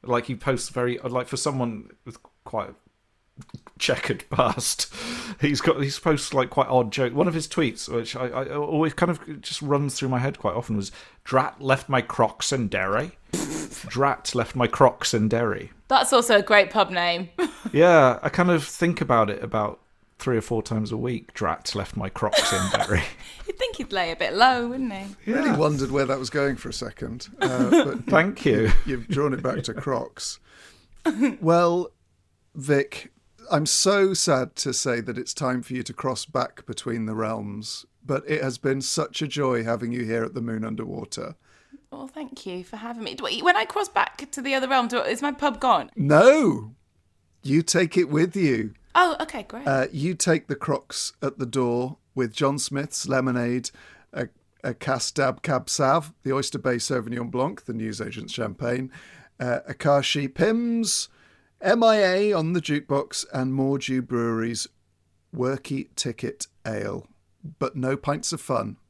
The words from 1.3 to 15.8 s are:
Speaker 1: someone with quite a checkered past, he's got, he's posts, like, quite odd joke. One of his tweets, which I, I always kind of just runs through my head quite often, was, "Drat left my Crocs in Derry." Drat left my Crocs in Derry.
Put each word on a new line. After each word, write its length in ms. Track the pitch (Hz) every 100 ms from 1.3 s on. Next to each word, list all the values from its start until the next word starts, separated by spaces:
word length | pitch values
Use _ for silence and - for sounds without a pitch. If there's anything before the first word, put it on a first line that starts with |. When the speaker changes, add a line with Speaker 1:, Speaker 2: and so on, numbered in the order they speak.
| 139
Speaker 1:
someone 520 | 156 131 120 107 - -
with 140 | - - - _
quite 260 | - 110 -
a 40 | - _ _ _ _ _ - - - - _
checkered 500 | - 120 - 98 -
past, 640 | - 120 - - - - - 233 240 233 202
he's 200 | 147 147
got, 220 | - 151
he's 160 | 139 -
posts, 360 | 165 151 -
like, 160 | 139 127
quite 180 | - 131
odd 240 | 127 113
joke. 220 | 120 127
One 140 | 135 175
of 60 |
his 140 | 160 151
tweets, 400 | - 139 110 -
which 260 | 120 113 -
I, 100 | 127
I 280 | 127 135
always 400 | 147 147 156 160
kind 160 | - 175
of 300 | 160 - 147
just 220 | - -
runs 320 | 147 143 143
through 140 | - 135
my 80 | 127
head 200 | 135 143
quite 160 | 101
often, 220 | 92 - 107
was, 160 | 98 - - _
"Drat 360 | - 127 151 -
left 280 | 135 135 -
my 120 | 131
Crocs 500 | - - 113 - -
in 160 | 135 107
Derry." 440 | 98 95 107 156 - - - 151 160 156 - -
Drat 460 | - 139 123 -
left 200 | 123 113 131
my 100 | 120
Crocs 480 | - 131 - -
in 140 | 117 107
Derry. 420 | 113 117 98 - -